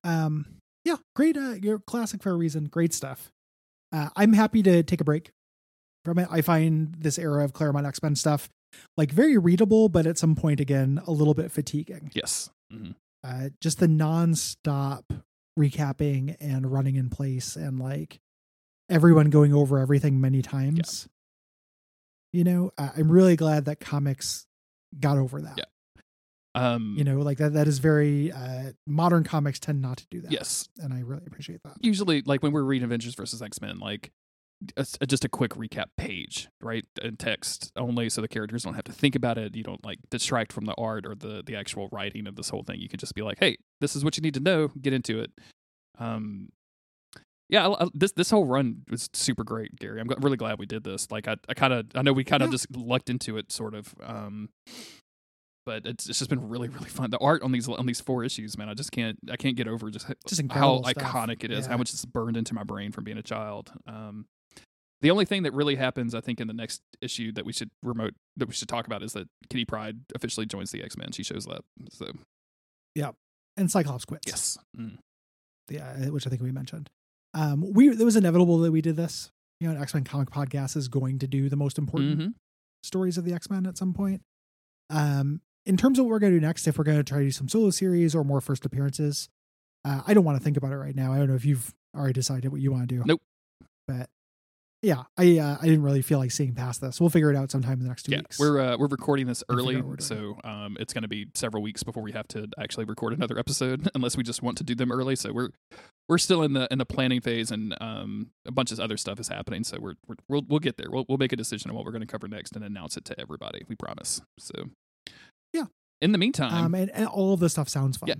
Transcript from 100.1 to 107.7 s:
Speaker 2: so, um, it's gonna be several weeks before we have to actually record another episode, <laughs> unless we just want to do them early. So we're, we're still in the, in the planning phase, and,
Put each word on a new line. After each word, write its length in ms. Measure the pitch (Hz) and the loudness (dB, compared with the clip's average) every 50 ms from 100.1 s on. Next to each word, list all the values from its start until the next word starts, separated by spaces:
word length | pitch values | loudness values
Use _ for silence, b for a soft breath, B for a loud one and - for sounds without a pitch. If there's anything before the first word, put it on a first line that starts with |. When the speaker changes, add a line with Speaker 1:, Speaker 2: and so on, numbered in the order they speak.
| 110 107 107 104 104 - - | -6 -6 -8 -10 -10 -12 -12
Speaker 2:
so, 40 | 113 | -12
um, 280 | 107 104 104 101 101 - | -12 -10 -10 -12 -10 -10
it's 140 | 107 - | -10 -8
gonna 160 | - 120 110 104 | -6 -8 -6 -6
be 180 | 107 107 104 - _ | -8 -8 -10 -10 _
several 300 | - - 117 107 110 104 | -6 -6 -4 -4 -4 -6
weeks 180 | 110 104 - | -6 -8 -8
before 200 | - 117 113 120 107 | -10 -10 -8 -10 -10
we 80 | 104 | -8
have 160 | 101 110 107 _ | -8 -10 -10 _
to 180 | - 110 107 107 - - | -10 -10 -10 -10 -10 -10
actually 240 | 110 107 - - 110 | -10 -8 -8 -8 -8
record 280 | 107 107 - 113 110 | -8 -6 -6 -4 -4
another 240 | 117 - 120 113 120 | -2 -4 -4 -4 -4
episode, 520 | - 117 - 139 - 135 127 131 135 147 196 | -6 -4 -4 -4 -2 -2 -2 -2 -2 -4 -2
<laughs> 40 | - | -2
unless 200 | 135 123 120 - | -2 -2 -2 -2
we 60 | 131 | -4
just 200 | 120 117 123 - | -4 -4 -6 -4
want 160 | - 123 117 - | -4 -6 -4 -4
to 60 | - | -4
do 120 | 123 120 | -4 -2
them 160 | 117 127 123 | -2 -2 -2
early. 240 | 120 131 127 135 135 | -2 -2 -2 -2 -2
So 160 | 123 - 110 | -2 -4 -6
we're, 160 | 107 117 127 - - _ _ _ B B B B B _ _ - | -4 -4 -4 -6 -8 _ _ _ B B B B B _ _ 0
we're 100 | 165 170 | 2 2
still 240 | - - 185 165 156 | 4 2 2 2 4
in 80 | 147 | 2
the, 160 | 139 135 127 - | 2 0 0 0
in 80 | 131 127 | -2 -2
the 80 | 123 | -2
planning 340 | _ - - 131 127 127 123 | _ -2 0 0 2 0 0
phase, 300 | - 123 117 117 113 117 | 0 -2 -2 -2 -4 -4
and, 260 | 117 110 110 107 | -6 -6 -6 -8